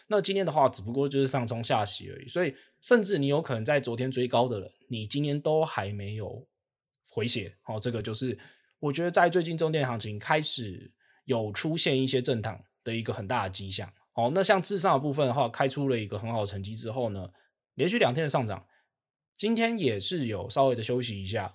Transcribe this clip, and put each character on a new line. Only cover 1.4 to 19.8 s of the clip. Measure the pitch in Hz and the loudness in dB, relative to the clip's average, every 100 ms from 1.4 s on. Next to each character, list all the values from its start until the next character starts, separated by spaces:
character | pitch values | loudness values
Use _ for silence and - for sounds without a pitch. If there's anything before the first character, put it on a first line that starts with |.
| 120 | 0
冲 | 117 | -2
下 | 110 123 | 0 0
洗 | 101 - 95 | 0 -4 -8
而 | 92 | -12
已， | 127 | -4
所 | 170 170 | -2 -2
以 | - - _ | -4 -14 _
甚 | - 240 | 4 6
至 | 196 185 | 6 2
你 | 139 | 2
有 | 143 | 2
可 | 160 | 0
能 | 117 | -2
在 | 113 147 | 2 0
昨 | 131 | 0
天 | 113 131 | -2 -2
追 | 123 127 | 0 2
高 | 117 123 | 4 2
的 | 107 | 0
人， | 92 _ - | -8 _ -10
你 | 113 107 | -8 -4
今 | 143 | -2
天 | 147 147 | -2 0
都 | 151 156 | 2 2
还 | 156 - 101 | 2 -2 -4
没 | 104 101 | -6 -8
有 | 107 98 - - _ _ _ _ _ _ | -8 -8 -12 -16 _ _ _ _ _ _
回 | - 113 | -4 -2
血。 | - 104 - - | -2 -4 -12 -10
哦， | 107 | -4
这 | 123 | -4
个 | 113 | -4
就 | 107 | -2
是 | 107 127 104 - _ _ _ | -2 -2 -4 -10 _ _ _
我 | 147 | -4
觉 | 143 | -2
得 | 175 | 2
在 | 190 175 | 6 6
最 | 180 | 4
近 | 165 165 | 0 0
中 | 160 | 0
电 | 156 131 | 0 0
行 | 117 | -2
情 | 107 104 | -6 -6
开 | - 156 | 0 0
始 | 147 - 107 87 - _ _ _ - | 0 -4 -6 -10 -16 _ _ _ -4
有 | 120 107 | -2 -2
出 | 104 160 160 | -2 -2 0
现 | 175 131 | 2 2
一 | 131 | 2
些 | 131 | 2
震 | 127 117 | 2 0
荡 | 107 98 - _ | -2 -8 -16 _
的 | - 113 | -6 -4
一 | |
个 | 113 | -4
很 | 113 98 | -6 -2
大 | 123 | -2
的 | 95 | -2
迹 | 92 95 | -6 -6
象。 | 95 95 - _ | -6 -8 -14 _
好， | - 120 | -2 0
那 | 175 | 2
像 | 190 196 | 4 4
至 | - 202 | 2 2
上 | 180 | 2
的 | 139 | 2
部 | 147 | 2
分 | 139 135 | 0 2
的 | |
话， | 127 120 | 2 0
开 | - 139 | 0 0
出 | 147 139 | 0 0
了 | 120 | 0
一 | 104 | -2
个 | 101 | -6
很 | 113 | -4
好 | 117 | -2
的 | 101 | -2
成 | 98 | -4
绩 | 98 | -6
之 | 110 117 | -6 -6
后 | 120 117 | -2 -4
呢， | 98 92 - _ _ _ | -4 -10 -14 _ _ _
连 | - 170 | -2 0
续 | 233 | 2
两 | 151 | 2
天 | 135 | 2
的 | 151 | 0
上 | 147 110 | 0 0
涨， | 95 - _ _ _ _ _ _ - | -4 -12 _ _ _ _ _ _ -4
今 | 208 226 | -2 0
天 | 233 | 0
也 | 226 | 2